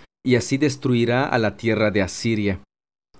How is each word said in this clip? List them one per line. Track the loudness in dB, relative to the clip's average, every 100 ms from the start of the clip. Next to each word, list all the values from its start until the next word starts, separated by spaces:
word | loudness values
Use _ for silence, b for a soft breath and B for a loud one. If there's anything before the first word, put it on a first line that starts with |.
| B _ 2
y | 2
así | 2 0
destruirá | 0 0 0 0 2 0 0
a | 0
la | -2 -2
tierra | -2 0 2
de | 0
Asiria. | -2 -2 -2 0 -2 -4 -8 _ _ _ _